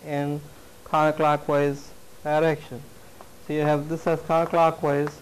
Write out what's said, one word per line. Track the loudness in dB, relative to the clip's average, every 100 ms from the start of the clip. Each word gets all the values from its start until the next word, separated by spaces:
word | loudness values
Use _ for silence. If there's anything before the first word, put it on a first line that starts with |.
| -4
in | -4 -2 -4 -8 -20 -20 -20 -2
counterclockwise | 2 4 4 2 2 2 2 2 -2 -10 -20 -20 -12
direction. | -2 2 2 0 -6 -14 -14 -20 -20 -20 -20 -20 -6
So |
you | 0
have | 2 0 0
this | -4 -2
as | -2
counterclockwise | 0 0 2 4 2 2 -2 0 -2 -6